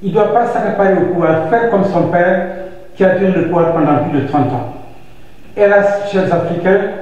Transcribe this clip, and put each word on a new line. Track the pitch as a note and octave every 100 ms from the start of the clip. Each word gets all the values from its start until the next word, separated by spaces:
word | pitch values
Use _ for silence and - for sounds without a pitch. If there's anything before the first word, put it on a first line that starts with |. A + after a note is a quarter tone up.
Il | G3
ne |
doit | F#3+ G#3
pas | A3+ A#3+
s'accaparer | A#3 G#3+ G3 G3
au | E3+ F3
pouvoir, | F3 D#3+ D#3+ -
faire | A#3 A#3
comme | G3+
son | - F3+ D#3+
père, | F3 F3 F#3+ - - - - - -
qui |
a | F#3+
tenu | F#3 F#3+
le | E3+
pouvoir | D#3+ F3 E3
pendant | D#3+ D3 D3 D3
plus | C#3+
de | B2
trente | D3 B2
ans. | - - - - - - - - - - -
Hélas, | G3+ G3+ G3+ G3+ -
chers | F#3+ E3+
Africains, | E3+ E3 F3 F#3 G3+ G3+ -